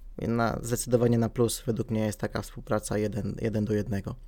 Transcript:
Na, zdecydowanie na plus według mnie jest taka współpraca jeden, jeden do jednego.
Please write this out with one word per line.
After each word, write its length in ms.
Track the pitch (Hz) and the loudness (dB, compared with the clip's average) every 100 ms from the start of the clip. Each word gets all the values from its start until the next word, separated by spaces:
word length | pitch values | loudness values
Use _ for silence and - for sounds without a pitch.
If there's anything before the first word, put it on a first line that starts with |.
| - - | -14 -6
Na, 400 | - 117 117 - | -2 0 0 0
zdecydowanie 560 | 117 117 - 120 120 117 | -2 -2 2 4 6 4
na 100 | 113 | 4
plus 340 | - 117 - - | 4 2 2 -2
według 240 | 113 117 | -2 0
mnie 100 | 110 107 | 0 0
jest 140 | - | -2
taka 220 | - 113 | -4 -4
współpraca 560 | 101 - - 107 - 104 | -6 -8 -2 -2 0 0
jeden, 380 | 107 117 98 - | 0 -2 -4 -2
jeden 240 | 110 107 | 0 0
do 100 | 104 | 2
jednego. 400 | 104 101 101 - - | 0 0 -2 -4 -8